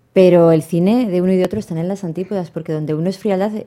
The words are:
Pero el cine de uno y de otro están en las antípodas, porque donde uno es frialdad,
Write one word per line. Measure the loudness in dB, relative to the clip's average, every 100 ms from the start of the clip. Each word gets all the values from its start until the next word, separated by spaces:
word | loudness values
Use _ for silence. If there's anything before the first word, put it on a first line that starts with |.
| _
Pero | 4 6 6 6
el | 4
cine | 0 0 2 0 0
de | 0
uno | 0
y | 0
de |
otro | 0 -4
están | -8 -6
en | -6
las | -6
antípodas, | -8 -8 -6 -6 -6
porque | -10 -6
donde | -6 -4
uno | -4 -4
es | -4
frialdad, | -4 -2 -2 -6